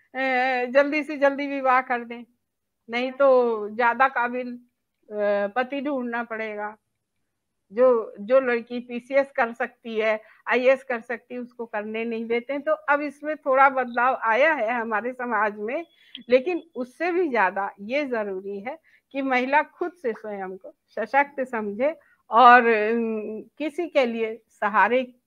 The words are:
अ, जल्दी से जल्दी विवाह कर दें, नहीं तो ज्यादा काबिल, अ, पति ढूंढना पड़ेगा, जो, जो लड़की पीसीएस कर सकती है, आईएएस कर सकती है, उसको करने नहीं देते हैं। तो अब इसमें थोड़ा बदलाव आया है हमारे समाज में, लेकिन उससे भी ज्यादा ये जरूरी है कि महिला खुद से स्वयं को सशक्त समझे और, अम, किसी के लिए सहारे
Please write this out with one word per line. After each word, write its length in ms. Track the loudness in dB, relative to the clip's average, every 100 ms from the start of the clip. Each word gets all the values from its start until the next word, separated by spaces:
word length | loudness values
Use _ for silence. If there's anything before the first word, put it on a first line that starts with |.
| _ -4
अ, 500 | -2 0 0 -2 2
जल्दी 380 | 2 2 0
से 140 | -4 2
जल्दी 300 | 2 2 -6
विवाह 340 | -2 2 2
कर 220 | 2 -4
दें, 200 | -6 -14 -18 _ _ _ _ _ -8
नहीं 220 | -4 -4
तो 640 | 2 6 6 4 0 -6 0
ज्यादा 320 | 2 4 2
काबिल, 520 | 2 -2 -4 -8 -12 _ _ _ _ -12
अ, 360 | -4 0 0 -2
पति 340 | -2 -4 -4
ढूंढना 420 | -4 -4 -4 -6
पड़ेगा, 540 | -6 -8 -8 -8 -10 -12 _ _ _ _ _ _ _ _ _
जो, 420 | 2 4 4 -2 -10
जो 200 | 2 2
लड़की 400 | 2 -2 -4 -10
पीसीएस 480 | -8 -10 -2 0 0 0
कर 180 | -2
सकती 460 | -2 -8 _ -8 -2
है, 240 | 0 -2 -6 _ -2
आईएएस 360 | 0 2 2
कर 180 | 0 -8
सकती 320 | -6 -12 -10
है, 60 | -14
उसको 260 | -12 -14 -10
करने 400 | -8 -8 -6 -6
नहीं 200 | -6 -4
देते 280 | -4 -4
हैं। 80 | -6
तो 100 | -2
अब 300 | -4 0 0
इसमें 360 | -2 -8 -8 -6
थोड़ा 320 | 0 4 4
बदलाव 500 | 4 -4 0 0 0
आया 300 | 0 2 2
है 280 | 2 -2 -4
हमारे 320 | -2 -4 -4
समाज 440 | -6 -4 0 0 -2
में, 280 | -6 -6 -8 _ _ -14 2
लेकिन 340 | 2 2 -6 -8 -12
उससे 360 | -12 -4 -2
भी 180 | 0 0
ज्यादा 420 | 2 0 0 -8 -8
ये 240 | -6 -4 -2
जरूरी 540 | -4 -6 -8 -10 -10
है 200 | -10 -14 _ _ _
कि 100 | -6
महिला 420 | -2 -2 0 0
खुद 280 | 0 -6 -8
से 220 | -6 -8
स्वयं 440 | -8 -8 -10 -10 -12
को 180 | -18 -20 _
सशक्त 600 | -8 0 2 0 -2 -6
समझे 520 | -6 -6 -2 -2 -4 _ _ 0
और, 380 | 8 10 10 8
अम, 760 | 2 2 -2 -2 -4 -6 -10 -14 -8
किसी 300 | -8 -6 -2
के 180 | 0 0
लिए 360 | 0 -6 -8 _
सहारे 680 | -6 -2 2 2 2 -2 _